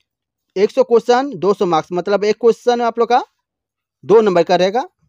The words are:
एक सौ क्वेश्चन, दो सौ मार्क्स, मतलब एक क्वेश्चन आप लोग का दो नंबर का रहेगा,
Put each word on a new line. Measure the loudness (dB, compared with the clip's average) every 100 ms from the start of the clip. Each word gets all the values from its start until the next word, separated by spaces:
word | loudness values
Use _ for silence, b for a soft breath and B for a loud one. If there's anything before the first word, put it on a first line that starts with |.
| _ _ _ _ _ -4
एक | -2
सौ | -2
क्वेश्चन, | 0 0 2 -2 -2 -4
दो | -4
सौ | -2 -2
मार्क्स, | -2 -4
मतलब | -6 -4 -2
एक | -2 0
क्वेश्चन | 0 0 -2 -2
आप | -2 -2
लोग | 0
का | -2 -2 _ _ _ _ _ _ _
दो | 2 2
नंबर | 4 0
का | 0 2
रहेगा, | 0 -2 -6 _